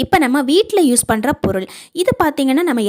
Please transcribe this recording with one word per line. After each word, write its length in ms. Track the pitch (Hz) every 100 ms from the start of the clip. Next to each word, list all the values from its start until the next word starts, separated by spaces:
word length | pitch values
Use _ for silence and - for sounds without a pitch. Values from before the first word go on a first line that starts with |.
| -
இப்ப 180 | 381 262
நம்ம 200 | 269 262
வீட்ல 300 | 330 453 403 302
யூஸ் 180 | 240 -
பண்ற 220 | 220 240 -
பொருள், 240 | - 190 190 - - -
இது 120 | 370 494
பாத்தீங்கன்னா 420 | 320 294 269 269 349
நம்ம 140 | 240